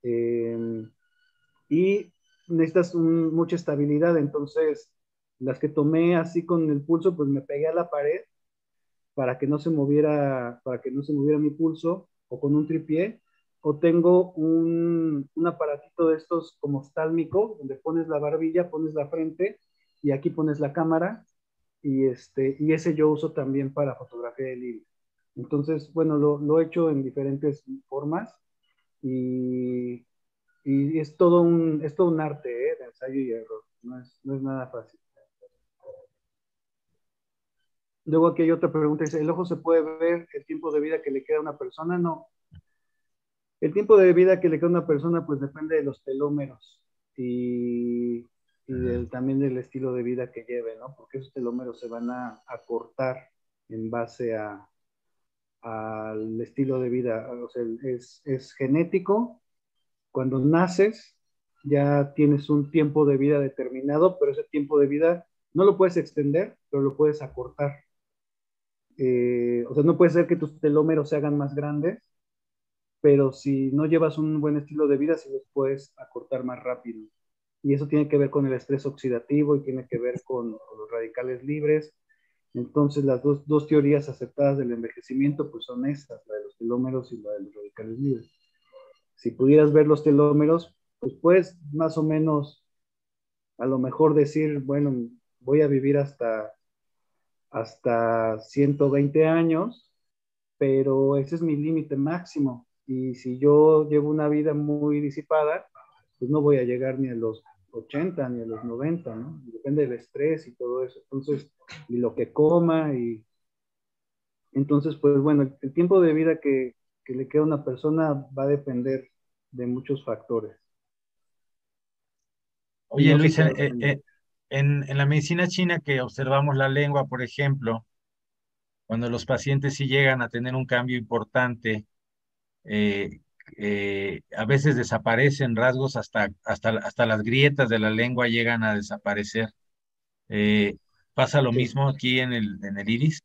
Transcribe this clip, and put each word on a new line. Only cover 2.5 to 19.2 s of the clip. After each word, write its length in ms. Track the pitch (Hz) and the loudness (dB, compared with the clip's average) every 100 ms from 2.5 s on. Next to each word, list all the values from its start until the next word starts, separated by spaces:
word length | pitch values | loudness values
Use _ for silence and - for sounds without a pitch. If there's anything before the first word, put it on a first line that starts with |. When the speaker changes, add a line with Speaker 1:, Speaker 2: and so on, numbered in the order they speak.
| 165 160 180 175 175 | 0 2 2 2 2
Speaker 1:
un, 380 | 165 165 160 | 2 2 2
mucha 220 | 160 165 175 | 0 0 -2
estabilidad, 600 | 170 143 143 147 170 165 | -2 -2 0 2 2 2
entonces 760 | 147 147 143 156 156 147 - _ _ _ _ _ | 0 -2 -4 -2 -2 -2 -10 _ _ _ _ _
las 200 | 127 135 | -8 -4
que 80 | 151 | -2
tomé 480 | 151 147 160 170 175 | 0 2 4 4 2
así 300 | 170 175 170 | 0 -4 0
con 240 | 175 156 | 0 2
el 120 | 143 | -2
pulso, 340 | 147 165 180 175 | 0 2 2 0
pues 120 | 143 | 0
me 140 | 139 | 0
pegué 260 | - 143 156 | -2 -4 -2
a 60 | |
la 160 | 170 165 | -2 -2
pared 320 | 147 147 175 - _ _ _ _ _ _ _ _ | -2 -2 -2 -6 _ _ _ _ _ _ _ _
para 240 | - 127 127 | -4 -4 -2
que 100 | 139 | -2
no 120 | 147 | -2
se 100 | 160 | -2
moviera, 920 | 160 139 147 151 147 139 131 120 120 | 0 2 2 2 2 0 -2 -6 -10
para 180 | - 123 | -8 -8
que 100 | 131 | -6
no 120 | 131 | -8
se 100 | 143 | -4
moviera 260 | 147 139 151 | -2 2 2
mi 100 | 151 | 0
pulso, 600 | 147 165 156 170 185 - _ _ | 0 -2 -2 -4 -4 -8 _ _
o 120 | 123 | -6
con 160 | 143 147 | 0 0
un 120 | 151 | 0
tripié, 540 | 160 151 156 196 220 _ _ _ _ | -4 -2 -2 -2 -6 _ _ _ _
o 160 | 156 147 | -4 2
tengo 540 | 170 170 170 180 180 | 4 4 6 4 4
un, 960 | 170 160 165 165 170 170 170 160 147 139 | -2 0 2 2 0 0 0 0 -2 -6
un 140 | - 170 | -2 -2
aparatito 600 | 165 151 143 - - 165 | -2 -4 -6 -10 0 2
de 80 | 156 | 2
estos 400 | 160 170 160 _ | -2 -6 -6 _
como 200 | 147 139 | -4 -4
oftálmico, 760 | 139 - 160 165 156 185 220 214 | -6 -6 -2 -2 0 0 -2 -4
donde 180 | 135 135 | -12 -10
pones 320 | - 165 160 | -4 -4 -2
la 120 | 147 | -4
barbilla, 500 | 147 156 160 165 175 | -2 -2 -2 -2 -2
pones 240 | 156 160 | -4 -6
la 140 | 151 143 | -6 -6
frente, 520 | 165 | -4